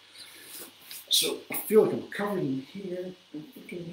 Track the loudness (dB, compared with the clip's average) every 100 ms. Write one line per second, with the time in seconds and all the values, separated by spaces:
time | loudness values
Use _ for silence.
0 | -20 -20 -20 -20 -16 -14 -16 -18 -16 -16
1 | 0 2 2 -2 -6 -6 6 8 8 4
2 | -4 -4 -2 0 0 -2 -6 -12 -8 -6
3 | -8 -12 -14 -14 -14 -16 -12 -10 -4